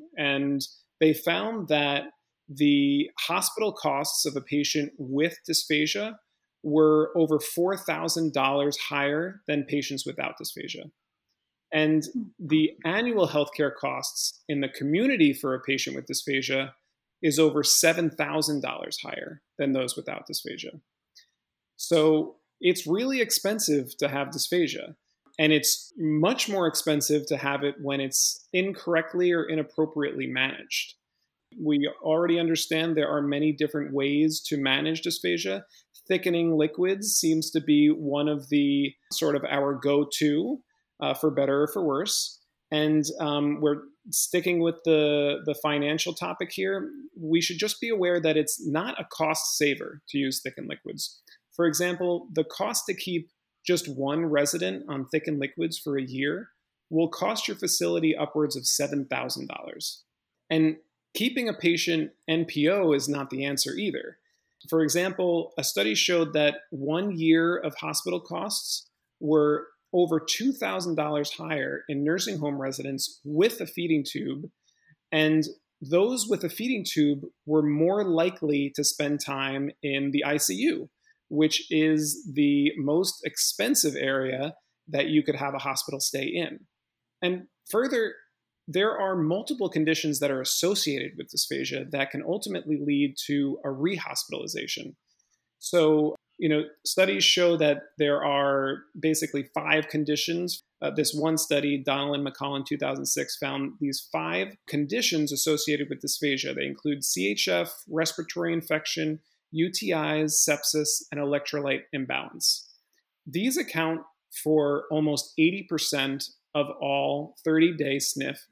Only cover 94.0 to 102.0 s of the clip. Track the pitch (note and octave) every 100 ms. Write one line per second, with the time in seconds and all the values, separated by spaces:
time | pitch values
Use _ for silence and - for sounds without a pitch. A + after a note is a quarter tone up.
94 | - - - - - - - - - -
95 | _ _ _ _ _ _ - F3 D#3 D#3
96 | D3+ - _ - D#3+ D3+ D#3 - - -
97 | F#3+ G3 - F3+ F3 E3 D3+ C#3+ - -
98 | D3 C#3+ C#3+ C#3+ C#3 C#3 C3+ C#3+ - -
99 | D#3+ D#3 - C#3+ C3+ D#3+ D3+ D#3 D3+ D3+
100 | D3+ D3+ - E3+ F3+ - - - D3 D3
101 | D3 D3+ D#3+ D#3 - C#3+ C#3+ C#3 C3+ C#3